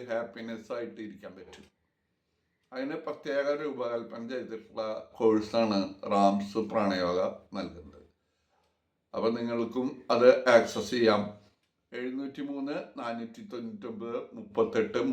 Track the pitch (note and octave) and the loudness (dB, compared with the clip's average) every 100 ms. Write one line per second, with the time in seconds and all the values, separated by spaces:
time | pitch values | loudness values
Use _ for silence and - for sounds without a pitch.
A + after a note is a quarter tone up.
0 | B2 A#2 G2+ A#2 A2+ A2+ - A#2+ A2+ G2 | -2 -4 -4 -8 -8 -8 -8 -8 -8 -8
1 | G#2+ - F#2 F#2+ F2+ - - _ _ _ | -12 -12 -16 -16 -18 -20 -20 _ _ _
2 | _ _ _ _ _ _ _ C3 C3+ D#3+ | _ _ _ _ _ _ _ -8 -6 -6
3 | D3+ D3 D3+ C#3 C#3 D3 D3+ B2 B2 A#2 | -8 -8 -4 0 0 0 -2 -4 -2 -4
4 | G#2 A#2 A#2 B2+ G2+ A2 - A2+ A2 G#2+ | -6 -10 -8 -8 -6 -10 -10 -6 -6 -6
5 | - - A2+ A2 G#2+ A#2 A2+ G2 F#2+ - | -10 2 6 6 4 2 4 2 0 -4
6 | - G2+ G2 G2+ G2+ A2 G#2 A2+ G2+ F#2 | 0 6 6 4 0 -4 -2 0 2 2
7 | F2 F2+ F#2 - - G2+ F2 E2 D#2 - | 2 2 0 -4 -10 -8 -8 -10 -20 -20
8 | - _ _ _ _ _ _ _ _ _ | -20 _ _ _ _ _ _ _ _ _
9 | _ - A2+ A#2 A#2 A#2 A2+ B2+ B2+ - | _ -2 0 0 -2 -2 -2 -2 -4 -4
10 | - A#2+ B2 C3 B2+ A#2+ - A2+ G2+ B2 | 0 6 6 6 8 8 6 -2 -2 4
11 | A2+ G#2 G2+ - - _ _ _ _ B2 | 6 6 2 -8 -20 _ _ _ _ -8
12 | B2+ C3 C#3 C3+ C#3+ C#3 C3+ D#3+ - - | -6 -6 -8 -8 -6 -6 -4 -6 -8 -8
13 | A#2+ A#2 A2+ - G#2 B2 A2+ G#2+ A#2+ A2 | -6 -6 -8 -12 -12 -10 -8 -10 -10 -8
14 | A#2 A#2+ - A#2 G#2 A2+ A2+ A#2+ G2+ B2 | -6 -6 -8 -14 -6 2 2 4 2 0
15 | C3 | 0